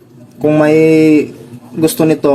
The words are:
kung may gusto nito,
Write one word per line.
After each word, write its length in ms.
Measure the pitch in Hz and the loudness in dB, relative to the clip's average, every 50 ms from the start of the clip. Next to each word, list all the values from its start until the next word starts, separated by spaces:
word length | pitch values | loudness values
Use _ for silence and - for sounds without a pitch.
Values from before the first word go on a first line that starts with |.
| - _ - - - - - - | -20 _ -20 -20 -20 -20 -12 -6
kung 160 | - 151 151 | -4 -2 0
may 240 | 151 151 151 151 156 160 160 160 160 156 156 151 151 135 - - - - - - - - - - | 0 0 2 2 2 2 2 2 2 2 2 2 0 0 -4 -8 -18 -20 -20 -20 -20 -20 -16 -8
gusto 320 | - 160 156 - - 165 156 | -4 -4 -4 -2 -2 -2 -2
nito, 240 | 151 147 - 143 139 | -2 -2 -2 0 0